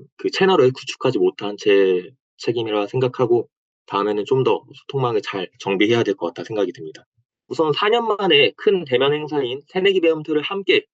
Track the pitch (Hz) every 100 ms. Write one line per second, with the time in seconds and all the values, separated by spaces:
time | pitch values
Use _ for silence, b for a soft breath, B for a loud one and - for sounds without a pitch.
0 | - _ - - 190 180 127 131 - -
1 | 131 117 92 - 104 101 104 98 95 90
2 | 90 _ _ - - 117 110 107 101 127
3 | 127 - 117 120 - _ _ _ - 98
4 | 104 104 98 131 113 92 - - _ 139
5 | 120 107 - 98 90 - 98 95 104 117
6 | 104 95 85 85 85 107 92 85 80 -
7 | _ _ _ _ - - 156 143 208 233
8 | 226 202 190 143 117 - 214 190 151 127
9 | 139 151 147 151 123 135 - 190 190 190
10 | 165 160 151 156 147 196 190 123 -